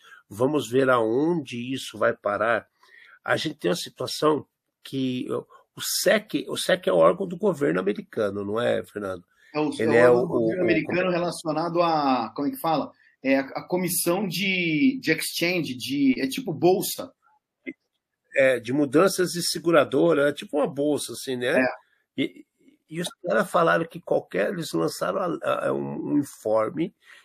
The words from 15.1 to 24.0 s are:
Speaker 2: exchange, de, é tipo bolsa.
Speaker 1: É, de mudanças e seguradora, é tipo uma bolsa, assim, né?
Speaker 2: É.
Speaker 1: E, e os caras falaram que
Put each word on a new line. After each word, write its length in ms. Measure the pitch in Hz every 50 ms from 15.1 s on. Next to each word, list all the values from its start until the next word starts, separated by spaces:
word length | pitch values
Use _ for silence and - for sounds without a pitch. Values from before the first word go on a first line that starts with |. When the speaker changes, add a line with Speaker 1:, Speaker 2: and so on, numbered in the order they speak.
Speaker 2:
exchange, 640 | 160 156 - - - - 165 175 185 175 156 - 123
de, 400 | 117 110 120 135 143 139 135 127 123
é 100 | 131 131
tipo 240 | - - - - 160
bolsa. 600 | 127 156 175 185 202 - - - - 90 - _ _ _ _ _ _ _ _ _ _ - - - _ _ _ _ _ _ _ _ _ _ _ -
Speaker 1:
É, 240 | 143 135 131 131 117
de 120 | 110 117 127
mudanças 640 | 147 147 135 120 147 185 196 190 - 180 175 156
e 80 | 175 165
seguradora, 840 | - - 170 147 170 165 151 131 - 127 143 160 170 160 143 143 147
é 40 | 143
tipo 240 | - - - -
uma 120 | 147 - 165
bolsa, 440 | 139 139 143 151 147 131 - - 117
assim, 240 | - - 135 131
né? 240 | 123 123 123 151 208
Speaker 2:
É. 60 | 262 123 - - _ _ _ _ _ _ -
Speaker 1:
E, 300 | - 139 - - - - _ _ _ _ _ _ _ _ -
e 120 | 156 165
os 80 | 175 175 - _ -
caras 280 | 175 208 220 190 180
falaram 340 | - 185 165 165 170 170 -
que 160 | - - 175